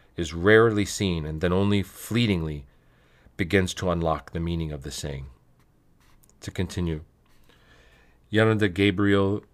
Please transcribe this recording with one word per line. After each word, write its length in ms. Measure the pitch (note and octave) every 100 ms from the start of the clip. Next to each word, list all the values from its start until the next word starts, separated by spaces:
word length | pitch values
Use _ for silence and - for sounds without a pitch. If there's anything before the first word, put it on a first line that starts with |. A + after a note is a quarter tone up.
| _ -
is 180 | D#2+
rarely 500 | E2 F#2+ A2 A#2 G#2
seen 400 | F#2+ - G2 E2
and 160 | D2+ D#2
then 120 | F2
only 320 | F#2 G2+ G2+
fleetingly 800 | F#2+ - - A2 A#2 F2+ D#2 D2 - _ _ _ _ _ - -
begins 360 | F2 G2 F#2
to 160 | - F#2
unlock 420 | E2+ E2 D#2 -
the 80 | E2+
meaning 320 | E2+ E2+ D#2+
of 100 | D2
the 80 | C#2+
saying. 360 | - D2+ C#2 C2+ - _ _ _ _ _ _ _ _ _ _
To 100 | -
continue, 520 | - F2+ - F2 D#2 - _ _ _ _ _ _ - _ _ _ _ -
Yaranda 400 | G#2+ A2+ A2 G#2
Gabriel, 720 | F2 G2+ F#2 G2+ G2 G2 G#2 -